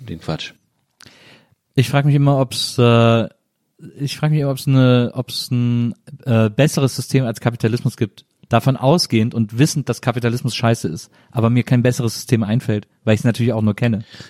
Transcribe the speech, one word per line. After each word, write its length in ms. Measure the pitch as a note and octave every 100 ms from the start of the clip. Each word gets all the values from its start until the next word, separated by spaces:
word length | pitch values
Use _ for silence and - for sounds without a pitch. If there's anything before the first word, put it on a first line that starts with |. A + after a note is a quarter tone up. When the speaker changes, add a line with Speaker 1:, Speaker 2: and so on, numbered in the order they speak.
| A#2+
Speaker 1:
den 120 | D#2+
Quatsch. 320 | - D#2 - - _ _ _ _ - _ - - _ _ _ -
Speaker 2:
Ich 140 | A#2+
frag 140 | C#3+ C#3+
mich 100 | C#3+
immer, 240 | C#3+ C#3
ob's, 380 | C3 - - -
äh, 520 | A#2+ A#2 A#2 A2+ G#2 _ _ _ _ _ B2 -
ich 200 | C#3 -
frag 140 | D3+
mich 100 | D3+
immer, 100 | C#3
ob's 160 | C3+ C#3+
eine, 440 | C3 B2+ B2 A#2+
ob's 360 | B2+ - - -
ein, 460 | B2 A#2+ A#2+ A#2+ - - - -
äh, 240 | A2+ A2
besseres 460 | G#2+ D3+ - C3+ -
System 280 | - C3+ B2
als 140 | A2
Kapitalismus 560 | B2 A#2 A2+ A#2 B2 -
gibt. 280 | G#2+ _ _ _ -
Davon 280 | A#2 C3+ C3
ausgehend 560 | C3 F3 - A2+ A#2
und 240 | A2+ G#2+ A2+
wissend, 320 | D#3 D3 B2+
dass 100 | A#2
Kapitalismus 540 | B2+ A#2 A#2 A#2+ B2 -
scheiße 320 | A#2 A#2 F2
ist, 220 | D#2 - _ _
aber 180 | A#2 A2+
mir 140 | B2
kein 200 | - B2
besseres 320 | B2 B2 A#2 -
System 280 | - A2+
einfällt, 440 | G2+ B2 - G#2 - _ A2
weil 80 | G#2+
ich's 100 | B2
natürlich 260 | G#2 A#2+
auch 80 | A2+
nur 140 | G#2+ G2+
kenne. 280 | A#2+ G#2+ - -